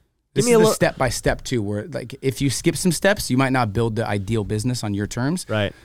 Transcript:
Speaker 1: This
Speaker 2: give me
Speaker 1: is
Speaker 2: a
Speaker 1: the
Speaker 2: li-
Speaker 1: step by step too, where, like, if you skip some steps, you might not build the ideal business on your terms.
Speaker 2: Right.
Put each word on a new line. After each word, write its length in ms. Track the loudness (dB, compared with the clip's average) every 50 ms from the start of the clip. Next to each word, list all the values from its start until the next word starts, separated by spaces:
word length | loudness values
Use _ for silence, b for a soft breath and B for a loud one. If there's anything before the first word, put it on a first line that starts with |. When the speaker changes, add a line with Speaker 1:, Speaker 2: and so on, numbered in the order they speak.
| b b b _ _ _ 0
Speaker 1:
This 100 | 0 4
Speaker 2:
give 60 | 6
me 20 | 6
Speaker 1:
is 40 | 6
Speaker 2:
a 40 | 6
Speaker 1:
the 60 | 6
Speaker 2:
li- 40 | 4
Speaker 1:
step 240 | 4 2 0 0 0
by 100 | -2 -2
step 340 | -2 0 0 -2 -2 -2 -4
too, 180 | -4 -2 -2 -2
where, 240 | -2 -4 -6 -6
like, 300 | -6 -8 -8 -8 -10 -10 -4
if 200 | -4 -2 -2 0 0
you 80 | 0
skip 260 | 0 0 0 0 0
some 140 | 2 0 0
steps, 400 | 0 2 2 2 2 2 0 0
you 60 | 2
might 160 | 2 2 2 2
not 200 | 0 0 0 0
build 220 | 0 0 0 0
the 100 | -2 -2
ideal 360 | -2 -2 -4 -2 -2 -2 -2 -2
business 400 | -2 -2 -2 -2 -2 -4 -4 -4
on 100 | -4 -2
your 140 | -2 -2
terms. 400 | -4 -4 -2 -2 -2 -2 -4 -4 -4
Speaker 2:
Right. 240 | -2 0 0 -2 -4 -8